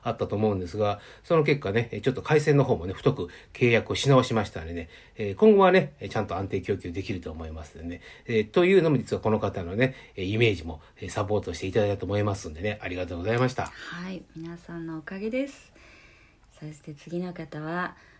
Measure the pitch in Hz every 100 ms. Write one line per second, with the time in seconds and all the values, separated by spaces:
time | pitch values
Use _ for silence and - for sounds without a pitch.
0 | 123 113 101 104 107 95 87 107 104 101
1 | - - - 165 147 143 98 107 117 107
2 | 135 127 - 151 151 143 123 98 90 92
3 | - - - - - - 120 113 - 98
4 | 135 131 123 113 101 95 82 85 82 -
5 | - - 104 98 214 202 180 185 143 -
6 | 101 113 101 92 98 98 85 95 90 87
7 | 92 92 90 80 80 78 78 82 85 87
8 | - - - 113 107 185 175 196 160 131
9 | - 101 110 107 101 98 85 104 143 -
10 | - - 92 110 117 98 82 80 - -
11 | 95 - 98 104 - 85 95 110 104 101
12 | 87 104 104 101 80 78 104 104 92 90
13 | 90 87 95 120 127 - 85 - - 170
14 | 180 185 - 165 165 170 - 170 165 160
15 | 151 190 220 254 277 - - _ - -
16 | - - _ _ _ - 151 151 - 147
17 | 165 175 180 175 156 151 156 175 180 -
18 | -